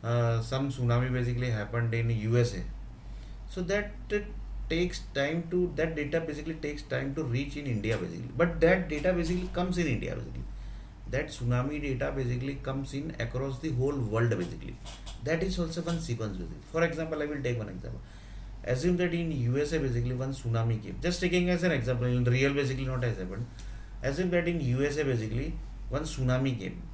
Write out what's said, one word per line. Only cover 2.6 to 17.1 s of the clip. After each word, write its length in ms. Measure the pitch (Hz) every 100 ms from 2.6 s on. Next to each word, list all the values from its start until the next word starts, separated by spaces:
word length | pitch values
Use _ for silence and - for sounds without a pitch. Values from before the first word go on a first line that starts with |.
| 87 - - - - - - - -
so 120 | -
that 300 | 170 202 202 - -
it 160 | 208 202 - - - -
takes 300 | 165 180 - -
time 340 | - 139 165 165
to, 220 | 180 180 139
that 200 | 160 156
data 240 | 143 165
basically 360 | 160 147 165 160
takes 260 | 151 147
time 340 | - 131 139 139
to 80 |
reach 320 | 147 120 143 143
in 100 | 143
India 320 | 110 107 107
basically. 320 | 87 82 - -
But 240 | 170 170
that 300 | 160 190 175
data 240 | 151 180
basically 340 | 175 160 180 180
comes 240 | - 185 175
in 100 | 165
India 260 | 113 - -
basically. 280 | 113 - - - - - - - -
That 200 | 127 151
tsunami 520 | - 120 123 135 147
data 300 | 143 127 139
basically 420 | 139 123 123 135 139
comes 380 | 135 135 135
in 220 | 135 156 -
across 420 | 113 127 135 131
the 120 | 160
whole 240 | 123 131 143
world 340 | 113 110 117
basically. 440 | 101 87 - - - - - - -
That 180 | 131 165
is 160 | 190 175
also 240 | 165 175
one 200 | 165 165
sequence 340 | - 117 107 90
basically. 220 | - - -
For 140 | 160
example, 380 | 165 160 160